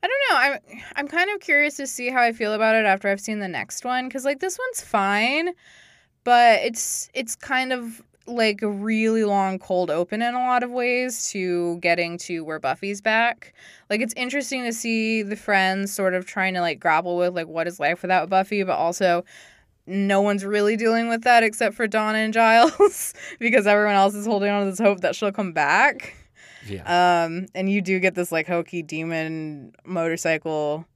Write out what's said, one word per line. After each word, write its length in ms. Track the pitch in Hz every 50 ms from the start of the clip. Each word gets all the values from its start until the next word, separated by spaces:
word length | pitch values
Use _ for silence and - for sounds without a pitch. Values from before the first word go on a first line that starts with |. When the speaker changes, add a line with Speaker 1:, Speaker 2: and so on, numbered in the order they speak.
| -
Speaker 1:
I 40 | 359
don't 140 | 508 554 554 508
know. 80 | 359 269
I'm, 440 | 247 277 277 - _ _ 208 247 - - -
I'm 120 | - 285 285
kind 220 | 302 330 359 392
of 100 | 415 392
curious 380 | - - 302 285 294 294 294 -
to 100 | 277 262
see 220 | - - 247 247
how 120 | 262 254
I 100 | 240 233
feel 220 | 233 233 233 208 214
about 220 | 214 220 220 220
it 100 | 220 220
after 220 | 208 190 196 - 202
I've 120 | 196 196
seen 180 | 202 - 220 208
the 80 | 202 185
next 380 | 170 131 101 - - - -
one, 240 | 247 247 254 254 262
'cause, 160 | 254 269 247
like, 140 | 277 285 277
this 180 | - 370 359 -
one's 240 | 508 508 480 -
fine, 680 | - - - 214 196 196 202 208 220 240 269 311 330 359 349 _ _ - - - - _ _ _ _ _ _ _ _
but 380 | 247 240 240 240 233 220 - -
it's, 460 | 254 233 - - - - - - - _
it's 220 | 262 262 226 -
kind 360 | _ - - 269 254 262 254
of, 300 | 262 247 240 233 226 - - _ _ _ _ -
like, 340 | 240 240 226 220 208 202
a 60 | - 208
really 540 | 208 196 202 220 220 220 220 220 220 226 220
long 360 | 208 202 202 190 190 190 185
cold 300 | - - 190 180 180 170
open 300 | 151 165 175 175 - 214
in 120 | 233 240 240
a 40 | 247
lot 240 | 247 254 247 247 240
of 80 | 247
ways 580 | 240 254 240 247 247 247 254 254 233 - - -
to 460 | - 202 185 185 175 175 175 175 170 175
getting 400 | 170 175 170 170 175 170 170 175
to 240 | - - 180 165 160
where 160 | 156 156 156
Buffy's 400 | - 135 143 - - 196 208 196
back. 520 | 202 220 220 226 233 240 233 233 - - _ _ - - - - _ _
Like, 120 | 208 220
it's 120 | 233 226 -
interesting 480 | - 254 254 262 285 269 - 262 254 247
to 100 | 233 233
see 480 | 226 - 233 226 220 220 220 226 220
the 140 | 208 196 214
friends 580 | 214 - - 208 196 190 190 190 196 196 196 -
sort 200 | - 196 185 185
of 100 | 185 180
trying 280 | - - 208 185 185 185
to, 60 | 180
like, 180 | 175 170 156 -
grapple 380 | - 170 156 156 175 180 175 175
with, 160 | 180 180 180
like, 120 | 175 165 160
what 200 | 160 165 165 175
is 120 | 175 -
life 220 | 147 147 170 175
without 280 | - 180 185 185 156 165
Buffy, 340 | 190 190 190 - 208 202 190
but 120 | 185 151
also 480 | - 156 170 180 - 196 180 175 170 180 _ - - - - _ _ _ _ _ _ _ -
no 340 | 185 196 196 196 196 196
one's 240 | 202 208 202 202 196
really 320 | 196 208 208 208 208 226 214
dealing 320 | 226 226 226 226 233 233
with 140 | 233 226 226
that 180 | 247 240 233 226
except 320 | 220 214 - 240 208 214
for 120 | - 240 214
Donna 320 | 202 220 214 214 214 220
and 140 | 220 220 208
Giles 800 | 226 226 226 226 226 233 320 - - 403 415 - - - - - - - -
<laughs> 120 | - -
because 260 | 233 233 220 262 202
everyone 300 | 208 208 208 208 208 202
else 180 | 196 196 196 202
is 140 | 208 208 220
holding 220 | 233 202 196 202
on 140 | 202 202 202
to 40 | 196
this 80 | 185 185
hope 220 | 226 202 202 180
that 140 | 180 170 -
she'll 160 | - - 202
come 200 | 196 - 202 185 160
back. 640 | 160 151 143 156 196 247 294 - - - - - - - _ _ _ - - - - - 107
Speaker 2:
Yeah. 560 | 101 95 - - 175 175 180 180 175 170 170
Speaker 1:
Um, 220 | 165 165 175 185 - _
and 120 | 185 190 196
you 120 | 196 208
do 160 | 190 175 190 185
get 140 | 180 190 165
this, 180 | - 175 170
like, 140 | 170 165 156
hokey 380 | - 180 170 165 - - 175 165
demon 880 | 151 156 156 160 165 165 160 160 160 160 160 156 156 151 143 131 - _ _ _
motorcycle 1000 | - 185 170 165 165 165 170 - 165 160 156 _ 160 156 151 151 147 151 156 165 _ _